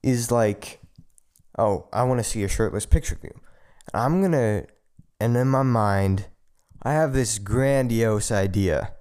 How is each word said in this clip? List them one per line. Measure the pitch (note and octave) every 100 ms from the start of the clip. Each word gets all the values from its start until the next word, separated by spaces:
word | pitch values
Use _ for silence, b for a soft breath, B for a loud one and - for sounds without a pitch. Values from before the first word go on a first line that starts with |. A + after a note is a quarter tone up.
is | C3 B2 A#2
like, | A#2+ A2 G#2 - - - - - _ _ _ _ -
"Oh, | G#2 F#2+ -
I | -
wanna | B2 B2+
see | A2 A2+
a | G2
shirtless | - A2 G#2 -
picture | E3 - -
of |
you." | - - b b b b b
I'm | - B2 F3
gonna, | F#3+ D#3 A2+ G#2 - _ _ _ - _
and | A2+ A#2+
in | B2+
my | C3+
mind, | C3+ A#2 G#2 G2 G2 F#2+ - - _ _ _ -
I | -
have | D3+ D#3
this | C3+ A#2 G#2+
grandiose | G2 A#2 C3+ C#3 B2 A2+ A2+ G#2+ -
idea. | G#2+ G2 G2 F#2+ D2+ - -